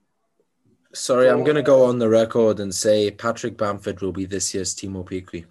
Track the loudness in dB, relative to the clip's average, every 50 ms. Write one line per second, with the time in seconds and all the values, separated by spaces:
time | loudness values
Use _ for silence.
0 | _ _ _ _ _ _ _ _ _ _ _ _ _ _ _ _ _ _ -16 -8
1 | -4 0 2 4 4 4 4 4 2 0 0 2 2 4 6 6 6 4 2 2
2 | 2 2 4 4 2 2 2 2 2 2 2 0 -4 -8 -6 -2 0 2 2 2
3 | 2 0 -2 -4 -4 -6 -4 -4 -6 -8 -6 -6 -4 -4 -6 -6 -8 -10 -8 -6
4 | -6 -8 -6 -6 -8 -6 -6 -6 -6 -6 -6 -6 -6 -8 -8 -10 -10 -10 -10 -10
5 | -10 -10 -10 -12 -10 -12 -14 -16 -16 _